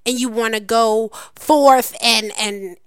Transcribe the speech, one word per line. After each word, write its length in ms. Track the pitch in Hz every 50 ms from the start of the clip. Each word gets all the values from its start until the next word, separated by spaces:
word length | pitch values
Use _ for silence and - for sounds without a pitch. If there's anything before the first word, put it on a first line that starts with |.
| -
and 120 | 233 254 240
you 120 | 247 254
wanna 320 | 214 233 226 226 220 214
go 500 | 208 190 226 226 226 220 214 220 226 214 - - - - -
forth 640 | - - - 311 294 277 277 262 254 240 - - -
and, 300 | - 233 226 220 214 208 - -
and, 380 | 214 208 202 202 196 185 175 - -